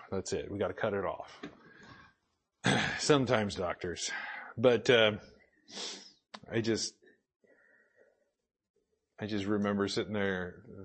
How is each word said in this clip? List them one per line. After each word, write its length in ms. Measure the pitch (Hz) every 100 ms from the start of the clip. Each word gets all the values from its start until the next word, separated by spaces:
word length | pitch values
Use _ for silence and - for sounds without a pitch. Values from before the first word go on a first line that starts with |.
| -
That's 220 | 95 -
it. 180 | 90 -
We 80 | 98
gotta 160 | 95
cut 200 | 95 110
it 100 | 101
off. 360 | 90 80 - - - - - - - - - _ _ _ _ _
<clears throat> 340 | - 101 - -
Sometimes, 560 | - 147 123 120 104
doctors. 560 | 98 87 78 90 82 - - - - - -
But, 320 | 123 117 113
uh, 240 | 120 107 104 - - _ _ - - - - - _ _ - -
I 80 | 117
just, 340 | 113 107 - - _ _ _ _ _ _ _ _ _ _ _ _ _ _ _ _ _ _ _ _ _ -
I 60 | 104
just 200 | 104 98
remember 420 | 104 101 101 98
sitting 240 | 117 95
there 500 | 104 98 92 90 - - 101